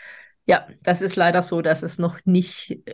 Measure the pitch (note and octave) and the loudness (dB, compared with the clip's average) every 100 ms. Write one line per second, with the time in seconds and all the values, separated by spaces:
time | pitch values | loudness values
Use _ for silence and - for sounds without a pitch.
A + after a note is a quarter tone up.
0 | - - - _ - F3 - - - F3 | -20 -20 -20 _ 0 0 0 -8 -2 0
1 | F#3 F#3+ F3 F3+ F3 E3+ E3 D#3 E3+ - | 0 2 2 2 0 -2 0 -2 -4 -4
2 | E3+ - F#3 F3+ F3 - - - - | -4 -2 2 2 2 -8 -12 -14 -14